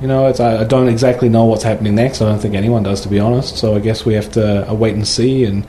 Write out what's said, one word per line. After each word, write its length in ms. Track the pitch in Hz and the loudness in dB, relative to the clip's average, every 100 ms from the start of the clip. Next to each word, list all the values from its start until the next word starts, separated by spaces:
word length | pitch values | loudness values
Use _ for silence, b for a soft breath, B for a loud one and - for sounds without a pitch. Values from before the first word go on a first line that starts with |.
You 60 | 131 | -2
know, 180 | 131 135 | 0 2
it's, 120 | 120 | 2
I, 220 | 117 110 | 0 0
I 40 | |
don't 240 | 113 131 127 | 0 2 2
exactly 420 | 113 127 123 123 | 2 0 2 2
know 160 | 113 113 | 4 4
what's 160 | 110 | 2
happening 320 | 113 107 107 | -2 -2 0
next. 260 | 104 123 - | 2 0 0
I 60 | 107 | 0
don't 140 | 104 | 0
think 160 | 107 98 | -2 -2
anyone 260 | 110 117 | 0 0
does, 180 | 98 98 | 0 -4
to 80 | 98 | -2
be 100 | 101 | 0
honest. 380 | 110 127 135 - | 2 0 -2 -4
So 180 | 110 | -2
I 40 | 104 | 0
guess 260 | 110 110 | 0 -2
we 80 | 117 | -2
have 180 | 107 - | -2 -2
to, 380 | 117 107 101 104 | -2 0 0 -2
uh, 40 | |
wait 180 | 110 110 | -2 -2
and 160 | 104 104 | -2 -4
see 360 | - 123 131 | -2 0 2
and 220 | 110 98 | 0 -2